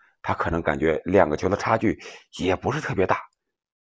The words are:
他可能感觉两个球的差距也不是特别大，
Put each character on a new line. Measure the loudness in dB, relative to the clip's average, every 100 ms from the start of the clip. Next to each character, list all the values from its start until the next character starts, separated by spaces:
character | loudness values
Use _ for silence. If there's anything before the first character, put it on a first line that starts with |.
| _ _
他 | -6
可 | -4 -2
能 | -2
感 | -2 0
觉 | 0 0 2
两 | 4 4
个 | 2
球 | 0
的 | 0
差 | 0 0
距 | 0 -2 -8 -20 _ -4
也 | -2 0
不 | -2
是 | -4
特 | -4 -2
别 | 0
大， | 0 -4 _ _ _ _ _